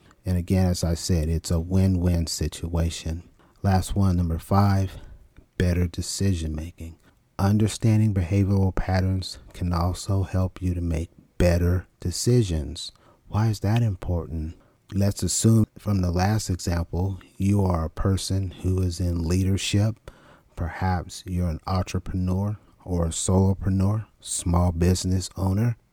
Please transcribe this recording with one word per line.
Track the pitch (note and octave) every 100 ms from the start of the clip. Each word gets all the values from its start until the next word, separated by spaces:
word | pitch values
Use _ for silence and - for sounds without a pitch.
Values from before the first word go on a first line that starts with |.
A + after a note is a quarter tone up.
| _ _ F#2
And | F2+
again, | F2 F#2+ F2+
as | F2
I | E2+
said, | E2 - F2 D#2
it's | E2 -
a | E2+
win-win | E2+ F#2+ F#2+ F#2 F2 E2+ E2
situation. | - - - E2+ E2+ E2+ - E2 E2 - _ _ _
Last | G2 F#2 -
one, | G2+ F#2+ F2
number | E2+ E2
five, | - G2 G2+ F#2+ F#2+ - - - - - - -
better | F2+ F2 F2
decision | - - - G2 F2 D#2+
making. | D#2 E2 - E2 - _ _ _ -
Understanding | G2 G#2 G#2+ - A2+ G#2+ G#2+
behavioral | G2 E2+ G2 F#2+ G2+ F#2+
patterns | - - F#2 F#2 F#2+ - - -
can | - F2
also | E2+ F2 F2 - G2
help | F#2 F#2 F#2 -
you | F#2
to | F2
make | E2+ E2 F2 _ _ -
better | F2 F2 F2 F2+ - _
decisions. | F2+ - A#2+ B2 G2 D#2 C#2+ E2 - - _ _ -
Why | G#2 A2+
is | G#2
that | G2+ A#2+
important? | A2+ F#2 - F2 C2 D#2+ D#2+ - _ _ _
Let's | G2 G2 -
assume | F#2 - A2+ A2+ G#2+ -
from | G#2+ G2
the | F2+
last | F2 F#2+ G#2+ -
example, | F2+ F#2 E2+ E2+ E2+ F#2+ F#2 - -
you | G2 G2+
are | F#2 E2
a | D#2+
person | - G2 F#2 - F#2+ F#2 -
who | F#2 F#2
is | F2+ E2+
in | F2 E2+ E2
leadership | F#2 F#2+ G2 - G2+ A2 - - - - - _ -
Perhaps | E2 - F#2 F2+ E2+ - -
you're | F2 F2
an | D#2 -
entrepreneur | F#2 - F#2 - F#2 F#2 F#2 G#2 G#2 _ _
or | G2+ F2 E2
a |
solopreneur, | - - F#2+ F#2+ F#2+ F#2+ F#2+ G2 A2 - _
small | - - E2+ E2+ F2+
business | E2 F2 F#2 F#2 F#2 -
owner. | - F#2+ F#2+ A#2+ - _